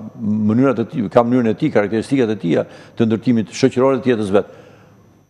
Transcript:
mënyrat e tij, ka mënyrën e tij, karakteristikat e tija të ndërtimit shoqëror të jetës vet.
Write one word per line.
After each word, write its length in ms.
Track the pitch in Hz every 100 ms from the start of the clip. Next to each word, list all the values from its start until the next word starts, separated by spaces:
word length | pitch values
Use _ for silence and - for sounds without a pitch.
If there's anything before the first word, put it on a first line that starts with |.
| 107 131
mënyrat 580 | 107 107 107 113 135 113
e 60 |
tij, 240 | 113 135 98
ka 120 | 123
mënyrën 260 | 120 127 113
e 40 |
tij, 160 | 104 151
karakteristikat 580 | 113 101 110 - 135 113
e 60 | 107
tija 280 | 165 131 - - - -
të 100 | 117
ndërtimit 440 | 110 - 117 98
shoqëror 480 | - 131 123 135 131
të 100 | 123
jetës 180 | 113 104
vet. 160 | 101 - - - - - - _ _